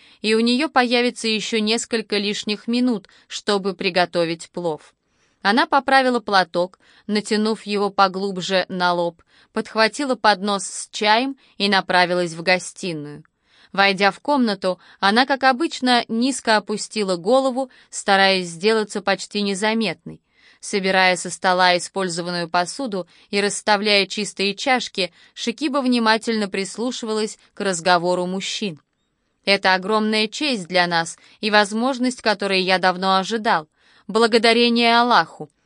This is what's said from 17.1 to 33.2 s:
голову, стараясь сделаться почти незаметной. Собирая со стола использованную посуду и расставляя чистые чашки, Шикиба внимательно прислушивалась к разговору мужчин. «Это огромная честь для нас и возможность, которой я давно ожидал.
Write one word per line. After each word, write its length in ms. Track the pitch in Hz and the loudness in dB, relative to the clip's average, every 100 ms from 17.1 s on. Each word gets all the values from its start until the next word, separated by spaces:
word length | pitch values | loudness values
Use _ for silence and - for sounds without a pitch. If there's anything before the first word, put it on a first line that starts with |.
| 175 | -2
голову, 540 | 170 262 269 247 262 _ _ | 2 2 2 -2 -6 _ _
стараясь 580 | - - 196 190 190 175 | -6 0 4 4 2 -4
сделаться 540 | 165 208 226 208 208 | -2 0 0 0 -4
почти 400 | 196 190 - 208 | -2 -2 -4 -4
незаметной. 800 | 202 190 214 220 208 156 160 156 _ _ _ _ | -4 -2 -2 0 -2 -6 -12 -18 _ _ _ _
Собирая 560 | - 208 190 190 185 180 | -6 -2 0 4 4 2
со 140 | 180 | -4
стола 480 | - 190 180 180 180 | -2 0 4 4 2
использованную 720 | - 196 185 170 175 175 170 | -2 -4 -4 -4 -6 -6 -2
посуду 580 | 180 175 - 269 196 170 _ _ | -2 -2 -6 -6 -6 -8 _ _
и 100 | 202 | -2
расставляя 640 | 202 - - 202 208 202 185 | -2 -2 0 2 2 2 0
чистые 480 | - 196 - 196 196 | -4 -6 -4 -4 -2
чашки, 580 | 285 247 - - 180 _ _ | 0 0 -2 -6 -6 _ _
Шикиба 480 | - 240 226 294 277 | -8 -8 -4 -4 -2
внимательно 680 | 254 240 220 220 240 220 196 | 0 2 2 0 0 -2 -2
прислушивалась 880 | 196 190 - 247 247 226 214 214 - _ | -4 -8 -6 -6 -6 -6 -4 -4 -8 _
к 80 | - | -6
разговору 640 | 196 170 175 175 175 180 180 | -4 -2 2 2 2 0 -2
мужчин. 560 | 190 - - 208 151 _ _ _ _ _ _ - | -6 -6 -6 -8 -8 _ _ _ _ _ _ 0
«Это 300 | 196 196 185 | 2 2 0
огромная 520 | 185 214 214 214 214 | 0 0 0 0 -2
честь 400 | - 294 233 165 | -2 -4 -4 -2
для 200 | 180 175 | 0 2
нас 300 | 170 165 - _ _ | 0 -4 -10 _ _
и 120 | 214 | 2
возможность, 720 | 208 202 220 247 254 254 247 | 2 2 0 -2 -2 -4 -2
которой 400 | 226 196 202 190 | -2 -2 0 0
я 180 | 180 185 | 2 2
давно 380 | 185 180 190 | 2 0 0
ожидал. 500 | 190 | 0